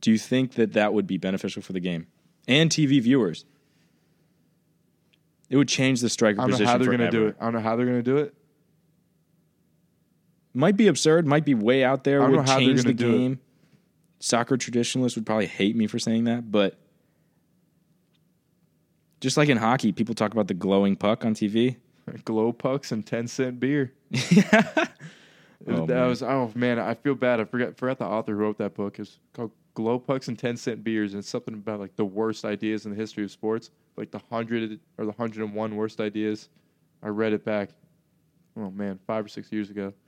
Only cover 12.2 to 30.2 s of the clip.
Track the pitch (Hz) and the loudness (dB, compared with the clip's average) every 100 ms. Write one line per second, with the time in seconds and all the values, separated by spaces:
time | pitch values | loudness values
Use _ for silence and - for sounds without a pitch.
12.2 | 127 135 131 135 127 135 123 117 120 120 | 4 4 4 4 4 4 2 2 2 2
13.2 | 127 135 _ _ _ _ _ _ _ _ | 2 -4 _ _ _ _ _ _ _ _
14.2 | - 117 117 135 - 120 120 131 127 117 | -2 0 2 -2 0 -2 -2 0 -2 -4
15.2 | 110 110 95 - 101 117 107 120 - 113 | -2 0 -2 0 0 2 -2 -2 -2 0
16.2 | 117 120 117 104 98 - _ _ _ _ | 0 -2 -2 0 0 -2 _ _ _ _
17.2 | _ _ _ _ _ _ _ _ _ _ | _ _ _ _ _ _ _ _ _ _
18.2 | _ _ _ _ _ _ _ _ _ _ | _ _ _ _ _ _ _ _ _ _
19.2 | 135 131 147 123 110 127 117 92 110 110 | -2 2 4 4 4 2 0 0 -2 0
20.2 | 107 110 101 92 95 98 101 98 104 113 | -2 0 -2 -2 2 4 4 2 0 0
21.2 | 117 107 107 110 123 123 _ _ - - | -2 -2 0 2 0 -2 _ _ -16 -14
22.2 | - 110 113 120 135 135 - 117 104 117 | -6 0 0 0 -4 -4 -4 -8 -6 -6
23.2 | 120 - 131 127 127 147 131 _ _ 127 | -6 -4 -6 -2 -2 -2 -2 _ _ -6
24.2 | 127 180 - 220 - - 330 - 160 - | 4 4 6 4 4 0 -2 -6 -20 -20
25.2 | - _ _ _ - 120 - 123 127 120 | -20 _ _ _ -6 -4 0 0 2 0
26.2 | 123 135 123 110 123 117 101 117 143 131 | -2 -2 -2 -2 0 0 -2 -4 -2 0
27.2 | 123 120 104 123 117 - 127 131 98 104 | 2 2 0 -2 -4 -4 -4 -4 -4 -4
28.2 | 113 104 107 104 104 - 101 - 104 - | -4 -2 -2 -2 -6 -4 -8 -8 -16 -16
29.2 | _ - 113 _ _ - 113 123 - 135 | _ -12 -12 _ _ -6 -2 -2 -2 -6